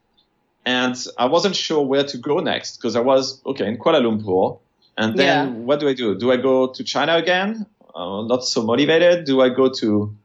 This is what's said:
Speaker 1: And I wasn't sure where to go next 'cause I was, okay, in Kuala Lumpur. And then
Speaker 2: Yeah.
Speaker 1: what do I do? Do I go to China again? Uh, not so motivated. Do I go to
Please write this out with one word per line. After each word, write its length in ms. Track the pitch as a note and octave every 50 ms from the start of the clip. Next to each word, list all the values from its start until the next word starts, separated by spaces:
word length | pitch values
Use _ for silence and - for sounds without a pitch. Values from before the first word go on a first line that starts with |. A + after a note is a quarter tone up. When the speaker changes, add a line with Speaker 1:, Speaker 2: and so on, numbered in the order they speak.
| _ _ _ _ _ _ _ _ _ _ _ _ -
Speaker 1:
And 300 | B2 B2+ B2 B2+ B2+ B2 - - - -
I 80 | A#2 B2
wasn't 300 | C3 D#3+ E3+ E3 G3 F#3
sure 260 | - - - D#3+ D3 C#3
where 180 | C3 C3+ C#3+ C#3+
to 140 | C#3+ -
go 220 | B2 - D3+ D3 F#3
next 420 | - G#2+ D2+ - - - - -
'cause 140 | - A#2 G#2+
I 40 | A#2+
was, 420 | A#2+ C3+ C3+ C3+ C3 C3 - - -
okay, 220 | - - - G2+
in 100 | G2+ A#2+
Kuala 240 | A#2 - E3 D#3+ C#3+
Lumpur. 580 | A#2+ A2+ G#2+ G#2+ G#2+ G2+ F#2 F#2 G#2 C3 - - _ _ _ _ _ _ _
And 200 | - A2 A2 A2
then 300 | C3 C#3 C#3 C#3+ D3 C#3+
Speaker 2:
Yeah. 60 | C3 A#2+ A2 A#2
Speaker 1:
what 120 | B2+ D3 C#3+
do 80 | D3
I 60 | C#3 C3
do? 220 | B2 A#2+ G#2+ F#2+
Do 160 | F#2 A#2 B2+
I 60 | B2+
go 300 | B2 B2+ C3+ C3 C3 C3
to 160 | B2+ - - B2+
China 320 | - - B2+ D3 D#3+ E3+
again? 500 | E3+ E3 F3+ F3+ F#3 G3 G#3 A3+ A3+ G3+ - _ _ _ - -
Uh, 280 | E2+ F2 F2+ G2 G#2 A2+
not 200 | A#2 B2 B2+ -
so 180 | - - C3 A2
motivated. 640 | A2+ A#2+ C3+ D3 - D#3+ E3 F3 F3 F3 E3+ E3
Do 160 | C#3 C3+ C3
I 80 | B2+ B2+
go 200 | A#2+ C3+ C3 B2+
to 440 | C3 - A#2 G#2+ G#2 G#2 G#2 G#2+ - - _